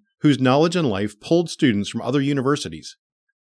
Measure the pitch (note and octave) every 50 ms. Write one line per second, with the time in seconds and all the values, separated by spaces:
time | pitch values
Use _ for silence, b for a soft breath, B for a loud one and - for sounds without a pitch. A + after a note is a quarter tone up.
0 | _ _ _ _ - D3+ C3+ A#2+ C3 B2+ C3 D3 E3 F3 F3 F3+ D#3 A#2+ G2 F#2+
1 | G#2 G#2 - _ - - E3 E3+ E3+ D#3+ - - D#3 B2+ G#2 G2+ G2 - - A2+
2 | - A#2+ C3+ C#3+ C#3 C#3 C#3+ C#3 B2 C#3 D3 C#3+ - E2+ D#2+ D#2 - - - _
3 | _ _ _ _ _ _ _ _ _ _